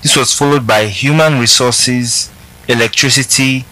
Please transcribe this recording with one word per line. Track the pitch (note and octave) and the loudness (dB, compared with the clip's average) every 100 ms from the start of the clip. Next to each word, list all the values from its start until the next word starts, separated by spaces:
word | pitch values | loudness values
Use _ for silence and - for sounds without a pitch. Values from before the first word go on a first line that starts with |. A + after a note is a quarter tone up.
This | D3+ D3+ | -2 0
was | B2 | 0
followed | - C#3+ C#3+ A#2 | 0 2 0 2
by | A2 G#2+ | 0 0
human | F#2+ C3+ D3+ D#3 D3 | -2 -2 2 2 2
resources, | A#2 - B2 A#2+ - B2 A#2+ - - - - - - | 0 2 0 0 -2 -2 -2 -6 -8 -12 -20 -20 -2
electricity | A#2 A2+ - C#3 B2+ C3 - C3 C3 B2 | 0 0 0 0 0 0 0 0 -2 -6